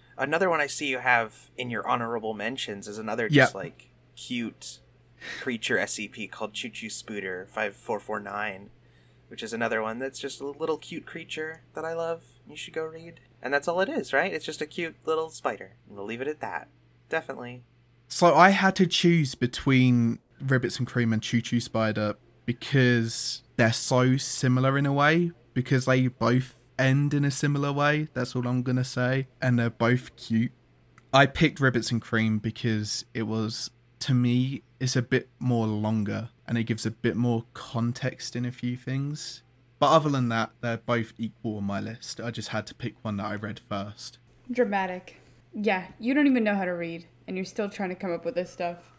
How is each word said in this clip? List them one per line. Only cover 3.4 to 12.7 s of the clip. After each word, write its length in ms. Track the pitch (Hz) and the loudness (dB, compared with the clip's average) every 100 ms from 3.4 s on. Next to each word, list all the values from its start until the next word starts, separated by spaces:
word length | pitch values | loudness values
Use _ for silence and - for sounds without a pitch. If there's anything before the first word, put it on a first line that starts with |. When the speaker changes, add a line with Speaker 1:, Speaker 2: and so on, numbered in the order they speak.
| 131 | 4
Speaker 2:
Yep. 20 | |
Speaker 1:
like, 360 | 98 87 - - _ _ - | 2 -10 -14 -20 _ _ -14
cute 640 | - 123 117 - - - _ _ _ _ - - | -8 -6 -6 -8 -12 -12 _ _ _ _ -14 -8
creature 380 | 135 117 - 110 | -6 -4 0 0
S 160 | 101 | 0
C 140 | - 101 | -2 -6
P 180 | - 98 | -10 -12
called 260 | - 107 | -8 -8
Choo 140 | - 120 | -6 -10
Choo 180 | - 110 | -10 -8
Spooter 580 | - - 104 95 92 95 | -8 -6 -8 -6 -8 -8
five 260 | 110 107 - | -4 -4 -6
four 240 | - 107 | -6 -6
four 180 | - 107 | -4 -8
nine, 520 | 101 101 107 98 101 - _ _ _ _ _ | -6 -6 -6 -8 -16 -20 _ _ _ _ _
which 140 | - | -12
is 80 | 110 | -8
another 280 | 113 113 113 | -4 -2 0
one 180 | 110 117 | -2 -4
that's 200 | 135 - | -8 -8
just 220 | 135 - | -10 -8
a 60 | 139 | -10
little 320 | 143 160 151 | -6 -4 -4
cute 280 | - 170 - | -6 -12 -12
creature 560 | 170 160 - 156 160 - | -14 -10 -8 -8 -10 -14
that 100 | - | -10
I 80 | 160 | -6
love. 300 | 165 165 165 - - - | -4 -4 -6 -10 -20 -20
You 80 | 147 | -14
should 180 | - | -10